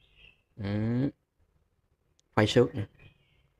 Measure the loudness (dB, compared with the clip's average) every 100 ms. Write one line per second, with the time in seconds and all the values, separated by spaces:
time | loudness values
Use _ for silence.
0 | _ _ -20 _ _ -10 -6 -4 -2 -2
1 | -4 -6 _ _ _ _ _ _ _ _
2 | _ _ _ 0 2 4 2 0 -10 -14
3 | -20 _ _ _ _